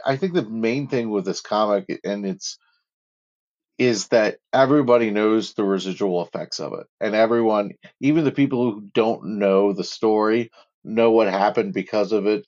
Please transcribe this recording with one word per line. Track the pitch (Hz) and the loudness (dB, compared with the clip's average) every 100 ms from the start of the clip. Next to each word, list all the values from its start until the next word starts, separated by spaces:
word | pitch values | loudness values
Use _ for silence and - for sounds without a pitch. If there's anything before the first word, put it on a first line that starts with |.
I | 135 135 | -4 -2
think | 190 | -2
the | 170 | -4
main | 110 113 113 131 139 | -4 -4 -2 -2 -4
thing | 131 113 | -4 -2
with | 104 | -4
this | 95 90 | -4 -8
comic, | - 107 107 101 95 - | -4 -2 0 0 -4 -8
and | 95 101 98 | -8 -6 -6
it's, | 95 - - _ _ _ _ _ _ _ _ _ _ _ - | -8 -12 -16 _ _ _ _ _ _ _ _ _ _ _ -2
is | 127 107 - | 0 0 0
that | 120 117 - _ | 2 2 -2 _
everybody | 131 131 147 123 120 113 | 2 4 4 4 4 2
knows | 104 107 110 98 | 0 2 2 0
the | - | -2
residual | 101 98 92 87 98 87 | -2 -2 -4 -4 -2 -2
effects | 85 87 78 - | -4 -10 -12 -10
of | 76 | -10
it. | - - _ | -10 -14 _
And | 104 | -2
everyone, | 107 110 117 113 107 101 - - _ | 2 2 2 2 0 -2 -8 -20 _
even | 135 156 | 0 2
the | 143 | 0
people | 135 131 127 123 | 0 0 0 -2
who | 104 101 | -4 -4
don't | - 110 110 85 104 | 0 0 0 -6 -2
know | 101 98 101 | 2 4 2
the | 95 | 0
story, | 87 - 110 107 107 113 117 _ _ _ | -6 -2 0 2 2 0 -2 _ _ _
know | - 110 117 | -6 0 4
what | 113 104 | 4 2
happened | 95 104 110 101 | 2 2 2 -2
because | 95 92 107 98 | -4 -4 -2 0
of | 107 101 | 0 0
it | 104 | -2